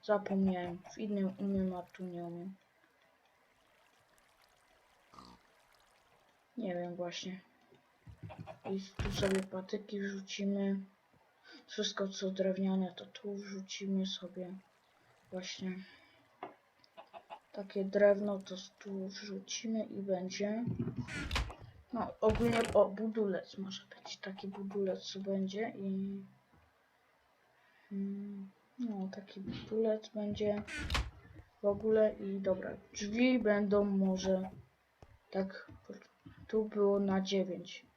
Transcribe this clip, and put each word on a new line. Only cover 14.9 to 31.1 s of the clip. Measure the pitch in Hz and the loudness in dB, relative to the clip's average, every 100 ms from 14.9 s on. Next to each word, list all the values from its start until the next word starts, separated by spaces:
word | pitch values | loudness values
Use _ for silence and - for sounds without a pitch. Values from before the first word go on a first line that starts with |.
| _ _ _ _ | _ _ _ _
Właśnie. | 185 185 - 190 185 190 - - - _ _ - - _ _ _ - - - - - _ | -8 -8 -6 -4 -4 -10 -18 -20 -20 _ _ -16 -16 _ _ _ -20 -18 -18 -16 -18 _
Takie | - 196 202 | -10 -6 -2
drewno | 196 202 202 202 208 196 | 2 8 8 8 4 -2
to | 190 185 - _ | -6 -12 -12 _
tu | 202 196 190 | -8 -6 -6
wrzucimy | 196 208 196 196 - 226 220 | -8 -8 -8 -6 -6 -2 -2
i | 214 - | -2 -4
będzie. | 196 185 185 185 202 220 240 - - - 123 - - - - - - - - | 0 0 0 -2 -2 0 -2 -2 -2 -4 -6 -4 -2 -2 -2 -6 -16 -20 -8
No | 233 - - | -4 -2 4
ogólnie, | 220 214 233 226 226 | 4 6 4 4 6
o, | 208 196 | 8 6
budulec | 196 220 220 202 180 - - | 4 -2 2 2 2 -4 -8
może | 190 190 - | -8 -8 -12
być. | - - - | -20 -16 -10
Taki | 202 196 196 | -10 -8 -10
budulec | 196 196 202 196 190 | -8 -4 0 0 0
co | - 196 | -4 -8
będzie | 196 196 190 196 226 - | -2 0 0 0 -4 -4
i, | 196 190 196 196 190 - _ - _ _ _ _ _ _ _ _ _ _ _ _ _ | -2 -2 -2 -6 -10 -20 _ -20 _ _ _ _ _ _ _ _ _ _ _ _ _
mm, | 196 196 202 202 202 196 _ _ - | -4 -4 -4 -8 -10 -12 _ _ -8
no | 240 196 190 | -4 -2 -4
taki | 196 196 - | -6 -14 -12
budulec | 208 247 - 220 220 220 214 | -8 -8 -4 2 2 2 -2
będzie | 214 208 208 208 208 214 - - - - | -6 -4 0 0 0 -2 -6 -2 0 -2